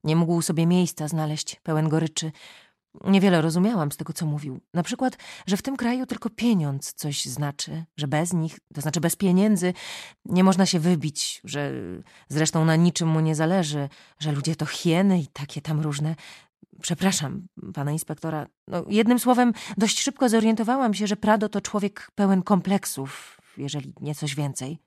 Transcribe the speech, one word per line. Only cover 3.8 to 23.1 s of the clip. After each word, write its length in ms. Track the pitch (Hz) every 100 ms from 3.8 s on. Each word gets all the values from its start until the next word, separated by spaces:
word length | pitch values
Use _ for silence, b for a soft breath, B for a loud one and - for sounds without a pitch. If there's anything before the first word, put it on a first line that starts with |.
| 147
z 40 | -
tego, 160 | 151
co 140 | - 156
mówił. 340 | 147 147 127 _
Na 80 | 170
przykład, 360 | - 247 254 - B B -
że 100 | 196
w 60 |
tym 140 | - 269
kraju 300 | 233 254 254
tylko 240 | - 226
pieniądz 640 | - 233 202 147 139 -
coś 320 | - 151 139
znaczy, 600 | 131 127 147 143 - 151 165 -
że 120 | 147
bez 240 | 151 175
nich, 260 | 175 160 - _
to 60 | -
znaczy 200 | 151 151
bez 160 | 165 -
pieniędzy, 580 | 196 185 214 196 180 180 B B B B
nie 200 | - 180
można 220 | 190 185 185
się 140 | 175
wybić, 600 | 165 170 147 - - -
że 280 | - 143 143 131 90 90 - b b
zresztą 360 | 143 156 165
na 120 | 160 160
niczym 320 | 175 170 165
mu 120 | 160
nie 140 | 160
zależy, 540 | 156 160 190 156 147 143 B B B
że 140 | 151
ludzie 240 | 143 151 160
to 100 | 156
hieny 540 | - 175 165 196 180
i 60 | 135
takie 340 | - 143 151
tam 200 | 156 151
różne". 360 | 156 143 151 156 B B B _ _ -
Przepraszam 680 | - 175 190 - 151 - 180 - -
pana 180 | 160 143
inspektora. 540 | 156 - 151 160 156 - _ -
No, 160 | 185 -
jednym 300 | 208 226 247
słowem, 340 | 247 247 247 214 B 202
dość 240 | 208 -
szybko 280 | - - 254
zorientowałam 680 | 226 220 220 220 269 247
się, 120 | 190 208
że 100 | 208
Prado 320 | 220 214 214
to 120 | 208
człowiek 500 | - 214 196 - -
pełen 280 | - 196 190
kompleksów, 960 | 180 190 185 196 - - 135